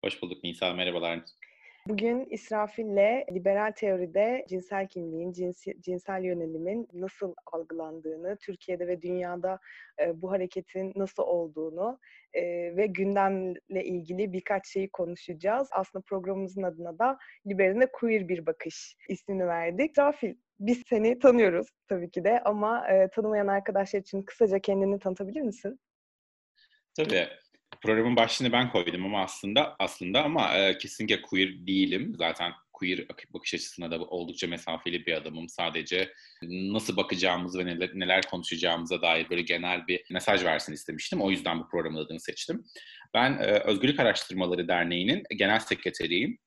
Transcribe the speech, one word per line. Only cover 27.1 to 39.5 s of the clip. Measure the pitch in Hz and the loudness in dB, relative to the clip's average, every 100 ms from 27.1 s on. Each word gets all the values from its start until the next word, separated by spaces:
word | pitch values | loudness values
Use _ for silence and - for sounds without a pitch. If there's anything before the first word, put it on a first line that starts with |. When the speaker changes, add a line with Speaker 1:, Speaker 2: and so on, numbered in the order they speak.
| 95 85 - _ _ _ - | 2 0 -4 _ _ _ -4
Speaker 1:
Programın | 104 110 117 120 | 2 4 6 6
başlığını | 113 - 127 | 4 4 2
ben | 120 123 | 2 2
koydum | 101 87 87 95 | 2 0 -2 -2
ama | 104 | 0
aslında, | 92 - 98 113 147 - | -2 -4 0 2 2 0
aslında | 92 - 90 113 | -4 -4 -2 0
ama, | 147 160 104 90 | 2 2 2 4
e, | 98 90 | 4 2
kesinlikle | - - 107 101 | -4 -8 0 0
queer | - 95 95 90 87 | 0 0 0 0 -2
değilim. | 95 92 92 - - | 2 2 2 -4 -2
Zaten | 82 - 87 82 _ | -2 -2 -6 -8 _
queer | - 92 90 | -6 -4 -2
ak-, | - - - | -4 -14 -14
bakış | 87 - | -10 -6
açısına | 85 - - 85 | -6 -8 -10 -6
da | 82 | -6
oldukça | 87 90 85 - 87 | -4 -6 -6 -6 -6
mesafeli | 85 - 82 - 85 - | -4 -6 -6 -2 -2 0
bir | |
adamım. | 80 78 78 85 | -2 -2 -10 -12
Sadece | - 85 95 90 90 92 - - - | -4 -2 -2 -2 -2 -2 -6 -20 -16
nasıl | 85 90 95 107 - 95 | -10 -4 -2 -2 -2 -2
bakacağımız | 92 90 92 87 87 92 | 0 2 2 2 -2 -4
ve | 90 | -4
neler, | 85 92 | -2 -4
neler | 95 90 95 92 | -2 2 2 2
konuşacağımıza | 90 85 82 85 85 85 90 | -6 -6 -2 0 0 -2 0
dair | 82 82 82 | 2 2 0
böyle | 87 | -4
genel | 85 | 0